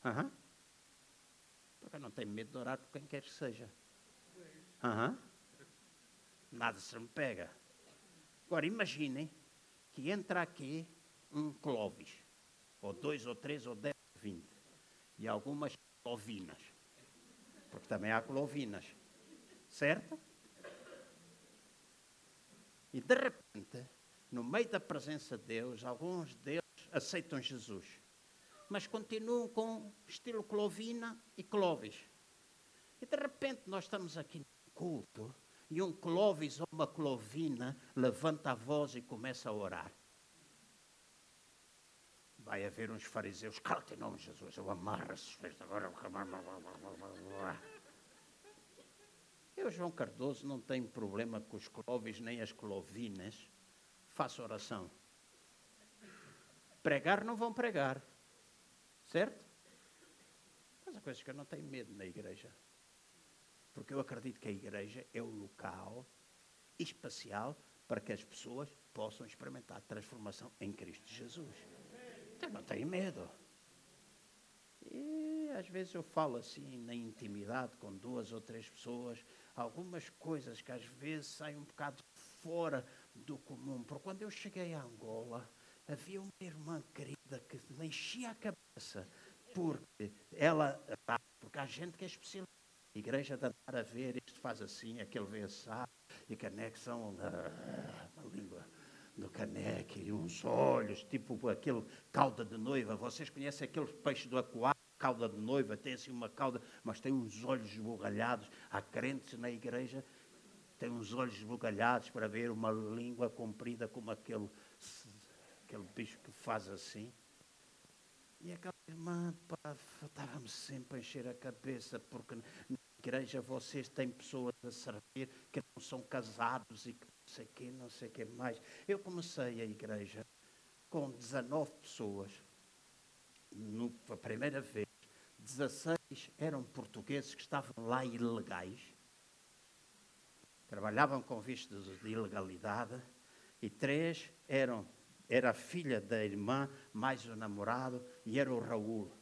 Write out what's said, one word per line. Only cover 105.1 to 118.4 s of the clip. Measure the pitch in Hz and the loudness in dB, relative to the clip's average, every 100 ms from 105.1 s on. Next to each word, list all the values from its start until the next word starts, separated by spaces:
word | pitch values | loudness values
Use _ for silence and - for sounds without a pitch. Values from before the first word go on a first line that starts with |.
| 117 117 | 6 4
de | 101 | 4
noiva, | 107 139 113 104 | 4 6 6 2
tem | 143 | -2
assim | 127 - | -4 -4
uma | 123 113 | -4 -4
cauda, | - 135 123 - - | 2 2 2 -4 -6
mas | 113 110 | -2 0
tem | 135 | 4
uns | 135 113 101 | 4 4 -2
olhos | 123 131 110 | 2 2 2
esbugalhados. | 104 110 110 104 104 117 120 104 - - | -4 -2 0 2 4 6 4 0 -14 -2
Há | 101 | -2
crentes | - - 123 135 - 120 | 0 0 0 0 -4 -4
na | 120 | -2
igreja, | 120 120 123 127 131 - - - - - - - - | -2 0 0 0 -4 -8 -14 -20 -20 -20 -20 -20 -4
tem | 120 | -2
uns | 120 104 | 0 0
olhos | 120 123 101 | 2 2 0
esbugalhados | 107 117 113 104 117 123 - | -4 0 2 6 8 8 4
para | 127 110 | 0 2
ver | 107 120 | 2 2
uma | 110 113 | 4 4
língua | 110 107 113 120 120 120 | 4 2 -2 -2 2 2
comprida | - 113 107 117 117 113 | 2 -4 -2 -4 -2 -2
como | - 110 | -4 -4
aquele, | 107 - 110 101 - - - - - 120 104 101 - - - - | -4 -2 -2 -2 -6 -20 -16 -14 -12 -14 -18 -18 -20 -20 -20 -10
aquele | 110 92 | -8 -8
bicho | - 113 - | -4 -6 -6
que | - | -16
faz | - - 110 95 | -10 0 0 0
assim. | 98 - 107 113 120 - - - - - - - - - - - | -6 -6 -8 -8 -10 -20 -20 -20 -20 -20 -20 -20 -20 -20 -20 -20
E | - | -14